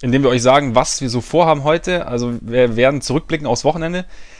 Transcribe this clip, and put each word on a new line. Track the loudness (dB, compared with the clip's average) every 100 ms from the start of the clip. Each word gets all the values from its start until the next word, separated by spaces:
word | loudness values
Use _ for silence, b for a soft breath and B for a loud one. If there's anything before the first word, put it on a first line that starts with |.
indem | 0 2
wir | 2
euch | 2
sagen, | 4 4 4
was | 2 0 -2
wir | -4
so | -6
vorhaben | -2 2 2 2
heute. | 2 0 0 -4 -4
Also | -4 -4 -6
wir | -2 2 2
werden | 4 2 2
zurückblicken | -2 -4 -2 -4 -2
aufs | 0
Wochenende, | 0 -2 -4 -6 -8 b b b